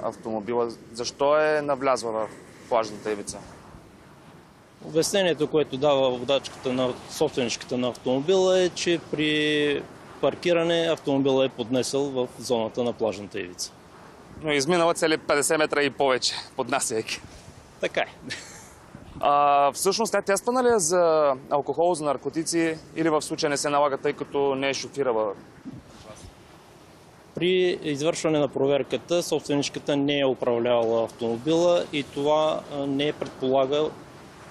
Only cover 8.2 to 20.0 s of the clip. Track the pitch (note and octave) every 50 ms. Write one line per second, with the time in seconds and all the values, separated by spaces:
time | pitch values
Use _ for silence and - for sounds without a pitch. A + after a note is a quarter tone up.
8.2 | C#3 D#3 F#3+ F#3+ F#3 F#3 F#3 F#3 F#3 F3 E3+ - - F#3 E3+ D#3+ - - - D3
9.2 | D3+ D3+ D3+ D3+ D3+ D3+ D3+ D3 D3 D3 C#3+ - - - - - - - - -
10.2 | - C#3 - - - F3 F3 E3+ E3 E3+ E3+ E3 E3 E3 D#3 D3 - D3 C#3 C#3
11.2 | C3+ C#3 C3+ C3 C3 C3+ C3+ - A#2+ G#2+ B2+ C3 A#2 - - C#3 C#3 C#3+ C3+ B2+
12.2 | B2 B2 - - A#2 A2 B2+ A#2 A2 A2 - - A#2+ A#2+ A2 - A2+ G#2+ F#2+ G2
13.2 | G#2 F2+ - G2+ F#2+ F2+ F2+ - - - - - - - - - - - - -
14.2 | - - - - D3+ D#3 D3 C#3+ C3 C#3 F3+ F3 E3 E3+ E3 - F3 D#3+ D#3+ D#3
15.2 | - - D#3+ C#3+ C3+ - E3 D#3 D#3 - - C#3+ C#3+ C#3 A#2+ - C#3+ C3+ C3 B2
16.2 | - - - - - - - - C3 A#2+ C3+ C3 - - A#2+ A2 A2+ - - -
17.2 | - - - - - - - - - - - - - F3 - E3+ C3 - - -
18.2 | - - - - - - - - - - - - - - - - - - - -
19.2 | - - C#3+ C#3+ C#3+ C#3+ C#3+ C#3+ C#3+ C#3 B2 - - F#3 F#3+ F#3+